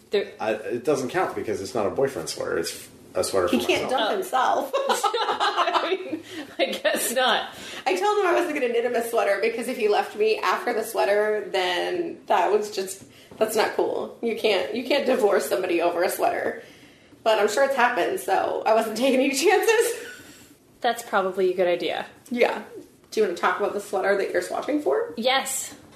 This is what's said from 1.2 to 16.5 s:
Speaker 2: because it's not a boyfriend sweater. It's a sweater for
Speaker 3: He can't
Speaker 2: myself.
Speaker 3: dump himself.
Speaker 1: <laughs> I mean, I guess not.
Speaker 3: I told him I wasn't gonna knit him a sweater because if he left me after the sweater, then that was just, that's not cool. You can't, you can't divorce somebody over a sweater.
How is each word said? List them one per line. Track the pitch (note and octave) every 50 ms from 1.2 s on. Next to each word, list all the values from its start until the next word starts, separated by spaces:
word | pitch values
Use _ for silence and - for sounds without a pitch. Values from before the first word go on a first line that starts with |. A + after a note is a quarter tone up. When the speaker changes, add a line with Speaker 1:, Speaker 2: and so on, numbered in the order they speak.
| - - -
Speaker 2:
because | G#2 F#2 A2+ G2+ F2
it's | G2 F#2+ -
not | A2+ G2+
a | F#2+
boyfriend | F2 - C3+ C3+ - E2 D#2 -
sweater. | - - - F2 E2+ E2
It's | E2 - - - - - - - - - -
a | F#2 F2
sweater | - - F#2+ F2 F2
for | C4
Speaker 3:
He | - -
can't | - D#4 - -
Speaker 2:
myself. | B3 B3 C4
Speaker 3:
dump | A3 G3+ A3+
himself. | F#3+ F#3 - B3+ C4 A#3+ G#3 G3+ C4+ C4+ - -
Speaker 1:
<laughs> |
I | C#5 C#5 C5+ B4 - - G#4 G#4+ A4+ G#4+ A4 - - G#4 G4+ - F#4 E4 E4+ F4 E4+ - E4 F#4+ -
mean, | - - D#4+ - - - F4+ D#4 C#4 - - -
I | C4+ -
guess | G3+ - - D#4 D4+ A#3 - - A#3
not. | C4 B3+ A#3 G3+ D#3+ - - - - - - - - -
Speaker 3:
I | - F4+
told | F4 G4+ G#4 G4+ G#4
him | F#4+
I | F4 D#4
wasn't | D#4 F4 D4+ D4
gonna | C#4+ B3+ A#3
knit | A3+ A#3 A#3+
him | A#3+ A#3+
a | A#3 A3+ -
sweater | A#3 A3 G3 G3+ G3 G3
because | G#3 A3+ A3+ B3 A3+
if | B3 B3+
he | A#3+ A3 G#3
left | G3+ F#3+ G3+ - -
me | G#3 G#3+ A3 G#3+
after | - - F#3 G#3 G#3+ - -
the | D#3+ G#3+ A3
sweater, | - - - F#3 F#3+ G3+ G#3 G#3 G#3+ G#3+ G#3 - F#3
then | F#3 F#3+ F3+ F3+ F3+ F3 F3 F3+ F3+ F3 E3+ E3 - - -
that | - A3 F#3 F3 F3+ G#3
was | G#3+ G#3 - -
just, | G3 F#3+ F#3+ - - - - - - - - -
that's | - G#3+ G#3+ -
not | G#3+ G3 - -
cool. | - F3 - - - G#3+ A3 - -
You | A#3+ A#3 G#3+
can't, | - - G#3+ G3 F3+ - - G#3
you | B3 B3
can't | - D4 C4+ A3
divorce | B3 B3+ - G#3 G3 F#3+ G#3 - -
somebody | - F#3 F#3 F3+ E3+ E3
over | E3+ E3+ E3+ E3+ F3+
a | F#3+
sweater. | - - E3 - - - - -